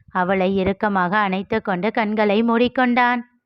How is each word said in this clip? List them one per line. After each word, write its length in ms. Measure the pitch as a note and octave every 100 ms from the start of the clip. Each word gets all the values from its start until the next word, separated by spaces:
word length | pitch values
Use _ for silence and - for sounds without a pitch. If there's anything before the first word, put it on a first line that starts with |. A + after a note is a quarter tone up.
| -
அவளை 460 | F#3 F3+ F#3+ F#3 G3
இறுக்கமாக 600 | F#3 F#3+ G#3+ G3 F3 G#3+
அணைத்து 440 | G3+ F#3+ G3 A3
கொண்டு 280 | G#3+ F3+ G#3
கண்களை 520 | A#3 G#3 G#3+ G#3+ G3+
மூடிக்கொண்டான். 800 | A#3 A#3 A#3+ B3 B3 A#3+ B3 B3 A#3 _